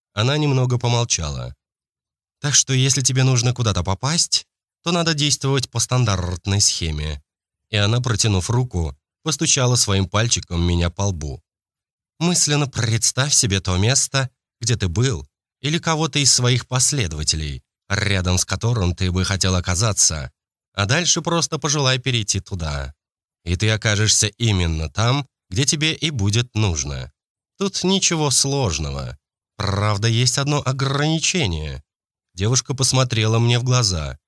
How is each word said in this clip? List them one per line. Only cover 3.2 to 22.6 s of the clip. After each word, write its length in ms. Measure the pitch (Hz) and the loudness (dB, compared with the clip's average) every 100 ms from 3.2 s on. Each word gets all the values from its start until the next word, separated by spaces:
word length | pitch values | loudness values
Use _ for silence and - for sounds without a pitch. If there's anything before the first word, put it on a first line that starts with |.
нужно 300 | 131 127 123 | 4 4 2
куда-то 280 | 123 113 92 | 0 0 0
попасть, 640 | 87 95 131 165 - - - _ _ _ | -2 -2 -2 -2 0 -2 -4 _ _ _
то 100 | 170 | -4
надо 220 | 170 165 | 0 0
действовать 560 | 151 147 - 135 139 - | 2 0 0 0 -2 -2
по 80 | 117 | -4
стандартной 840 | - 127 113 92 87 87 - 101 | -2 0 2 0 -2 -4 -2 2
схеме". 640 | - - 82 76 76 73 - _ _ _ _ | 2 0 -4 -4 -6 -8 -12 _ _ _ _
И 60 | 110 | 0
она, 240 | 101 117 | 2 2
протянув 500 | 123 104 113 98 - | 0 0 2 0 0
руку, 460 | 120 127 90 80 - _ _ | 0 -2 -2 -4 -6 _ _
постучала 540 | 160 156 156 - 123 123 | -6 -2 0 2 2 2
своим 320 | - 98 95 | 2 0 0
пальчиком 540 | 104 117 - - 85 | 0 0 -2 -4 0
меня 280 | 87 87 87 | 2 2 0
по 120 | - | -2
лбу. 400 | 101 85 73 65 _ _ _ _ _ _ _ - | -4 -4 -6 -10 _ _ _ _ _ _ _ -4
"Мысленно 480 | 165 175 - 147 147 | 0 2 2 2 0
представь 680 | - 120 110 - - 147 | -2 0 0 0 0 0
себе 280 | - 113 98 | 2 2 0
то 160 | 92 90 | 0 2
место, 520 | 107 139 - 139 131 _ _ - | 2 2 0 -2 -4 _ _ -8
где 160 | 113 110 | -4 -2
ты 120 | 92 | -2
был, 380 | 82 131 87 69 _ _ _ | 0 0 -2 -10 _ _ _
или 160 | 143 165 | -4 -2
кого-то 400 | 170 160 160 147 | 0 0 0 2
из 140 | 135 | 2
своих 340 | - 123 127 - | 4 4 2 0
последователей, 960 | 127 - 147 87 78 73 78 76 65 - _ - | -2 0 0 -2 -4 -4 -4 -4 -8 -14 _ -6
рядом 480 | 98 104 98 90 90 | -2 0 0 2 0
с 80 | |
которым 500 | - 92 113 117 87 | 0 -2 -2 0 0
ты 160 | 85 92 | 0 0
бы 140 | 90 | 0
хотел 300 | 92 98 95 | 0 0 0
оказаться. 760 | 92 85 87 113 95 - 78 69 _ _ _ _ | 0 0 0 0 2 0 -2 -8 _ _ _ _
А 120 | - 101 | -4 0
дальше 360 | 147 170 175 | 0 2 0
просто 360 | 165 170 151 156 | 0 -2 -2 -2
пожелай 400 | 156 151 131 131 | -2 0 2 0
перейти 420 | 135 120 104 98 | 0 -2 -2 -4
туда. 540 | - 92 | -6 -6